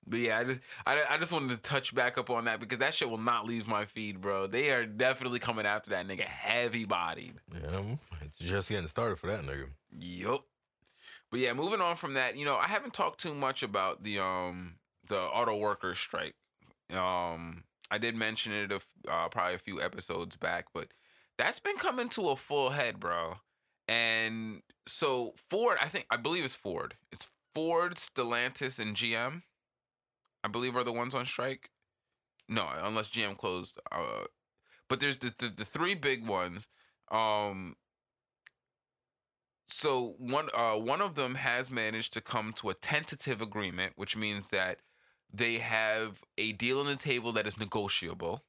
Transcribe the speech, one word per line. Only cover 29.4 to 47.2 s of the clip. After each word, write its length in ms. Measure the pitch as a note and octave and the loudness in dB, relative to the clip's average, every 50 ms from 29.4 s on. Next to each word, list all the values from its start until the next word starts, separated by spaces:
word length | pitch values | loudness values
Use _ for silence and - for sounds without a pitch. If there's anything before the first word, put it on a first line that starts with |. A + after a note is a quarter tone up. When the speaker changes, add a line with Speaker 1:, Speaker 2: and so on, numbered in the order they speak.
| - _ _ _ _ _ _ _ _ _ _ _ _ _ _ _ _ _ _ _ - | -14 _ _ _ _ _ _ _ _ _ _ _ _ _ _ _ _ _ _ _ -6
Speaker 1:
I 60 | G#2+ | -2
believe, 280 | G#2 A#2 B2 B2+ A#2+ B2+ | 0 0 0 2 2 2
are 60 | A#2+ | 2
the 100 | A#2+ A#2 | 2 2
ones 200 | A#2 A#2+ B2+ C3+ | 0 0 0 0
on 120 | C3 B2 | -2 -2
strike. 460 | C3 - - B2 C3 C3+ C3+ - - _ _ _ _ _ _ _ _ _ _ _ _ _ _ - - | -2 -2 -2 -2 -2 -2 -6 -10 -20 _ _ _ _ _ _ _ _ _ _ _ _ _ _ -10 -2
No, 220 | A2 A2+ F#2+ D2+ C2 D2+ | 0 0 0 0 -2 -2
unless 260 | E2+ G2+ A2 A2 A2 G#2+ | -2 0 0 0 -2 -2
G 160 | - A#2 A2 | 0 0 0
M 120 | G2+ G2 | 0 -2
closed. 440 | G2 - G#2 F#2 F#2 F2+ - - - - - | -2 -2 0 0 0 -4 -6 -12 -14 -12 -6
Uh, 340 | - D#2 E2+ A#1+ G#1+ G#1 G1+ - _ _ _ _ _ _ _ _ - - _ _ | -4 -4 -2 -2 -4 -4 -6 -8 _ _ _ _ _ _ _ _ -20 -20 _ _
but 140 | C3+ - | 0 2
there's 160 | C#3 C#3+ C#3 C3 | 2 0 0 0
the, 160 | - B2 A2+ - | -4 -6 -4 -2
the, 120 | B2 A#2+ | -4 -4
the 160 | F#2+ - G#2+ | -4 -4 -8
three 280 | - - - E3 F3+ G3+ | -6 -2 0 2 2 0
big 300 | F3 C#3+ C#3+ C3 A#2+ A2+ | 2 2 2 2 2 0
ones. 440 | A2+ G2+ F#2 F2+ F2+ F2 G2+ G#2+ - _ _ _ _ _ _ _ - | 0 2 2 2 0 -2 -8 -12 -14 _ _ _ _ _ _ _ 0
Um, 640 | - A2 A2+ A2 G#2+ G#2 G#2 G#2 G2 F#2+ F#2 F2 - _ _ _ _ _ _ _ _ _ _ _ _ _ _ - _ _ _ _ _ _ _ _ _ _ _ _ _ _ _ _ _ _ _ _ _ _ _ - | 2 2 4 4 4 2 2 0 -2 -4 -8 -10 -12 _ _ _ _ _ _ _ _ _ _ _ _ _ _ -20 _ _ _ _ _ _ _ _ _ _ _ _ _ _ _ _ _ _ _ _ _ _ _ -6
so 480 | - - - D3+ C3+ B2+ B2 A#2 F2+ - | -4 0 2 4 4 4 2 0 -4 -8
one, 300 | B2+ A#2+ C3 D3 D#3 - - | -4 0 2 2 2 2 2
uh, 220 | A#2 A#2 A2+ A2 | 2 4 4 4
one 260 | G#2+ A2 A#2+ C#3 E3+ | 2 2 2 2 2
of 140 | G3+ G3 D#3+ | 2 0 0
them 200 | C#3+ C3+ B2+ B2+ | -2 -2 -2 -2
has 340 | C3 C3 C3+ A#2+ B2 C3 B2+ | 0 0 2 2 2 0 -2
managed 440 | C3 A#2+ A2+ G#2+ A2 A2+ A2+ - - | -2 -2 0 0 0 -2 -4 -4 -4
to 80 | A2+ | -6
come 320 | - - - A#2 G#2+ G#2+ G#2+ | -6 -2 -2 -2 -2 -2 -6
to 160 | - - A2 | -4 -4 -4
a 40 | A#2 | -4
tentative 680 | - - - D3+ D3+ D#3 - D#3+ - - C#3 B2 G#2 | -2 -2 0 0 0 0 -2 -10 -8 -4 -4 -2 -2
agreement, 520 | A2+ G#2+ G2+ A2 G#2 F#2 F2+ F2+ F#2 F#2+ - - | -4 -4 -2 -4 -4 -2 -2 -2 -2 -4 -2 -6
which 180 | G2 G#2 - | -6 -4 -4
means 340 | A2 G#2+ G#2+ G#2 G2+ F#2+ - | -2 -2 -2 -2 -4 -4 -2
that 300 | - F#2+ F#2 F#2 F2+ - _ _ _ _ _ _ _ _ _ _ - | 0 0 2 0 -2 -6 _ _ _ _ _ _ _ _ _ _ -2
they 240 | G2+ A#2 A#2 A2+ A2+ | 0 2 2 2 0
have 640 | A2 A2+ A2+ A2 A2 G#2+ G#2+ A2 A2 A2 G2+ - - _ _ - | 0 2 2 2 4 4 2 2 0 -2 -6 -12 -18 _ _ -2
a 160 | G#2 A2 G#2+ | -2 -2 0
deal 260 | F#2+ A#2+ A#2+ C3 C#3 | 0 0 2 2 2
on 60 | C#3+ | 2
the 100 | C#3+ C#3+ | 0 -2
table 380 | C3+ - D3+ C3 B2 | -2 0 0 0 2